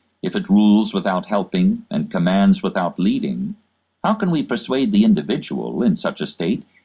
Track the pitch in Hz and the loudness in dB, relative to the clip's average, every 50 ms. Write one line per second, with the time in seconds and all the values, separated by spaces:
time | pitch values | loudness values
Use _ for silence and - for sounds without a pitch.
0 | _ _ _ _ - 92 - 104 92 90 95 104 104 107 104 107 110 104 - 98 | _ _ _ _ -8 -6 -4 -4 -2 2 2 4 6 6 6 4 4 2 -2 -4
1 | 90 101 92 92 92 - 104 101 95 - - 92 90 95 233 240 - - - - | -2 -2 -2 -2 -4 -2 -2 -4 -2 -2 -2 0 2 2 0 0 -4 -6 -6 -6
2 | 78 - - 92 87 90 92 98 98 98 95 - - 95 - 95 90 85 - - | -4 -4 -4 -2 0 0 2 4 4 4 4 4 0 -2 -2 -2 -2 -2 -2 0
3 | 90 101 127 139 - - - - 190 - 208 - _ _ _ _ _ _ _ _ | 0 0 0 0 -2 -4 -4 -6 -6 -8 -8 -12 _ _ _ _ _ _ _ _
4 | - 170 214 214 208 180 170 156 123 95 123 113 - - 127 135 139 113 - 202 | -2 -2 -2 0 0 0 0 0 -2 -2 -4 -6 -4 -4 -2 0 0 2 2 4
5 | 208 220 208 - - 78 113 151 143 - - - - 58 - - 117 120 - - | 4 4 4 2 2 -2 -4 -4 -4 -6 -8 -6 -6 -6 -4 0 0 0 0 0
6 | - 87 - - - - - - 87 85 110 - - _ _ _ _ | -2 -6 -4 -4 -8 -8 -6 -4 -2 -2 -2 -4 -6 _ _ _ _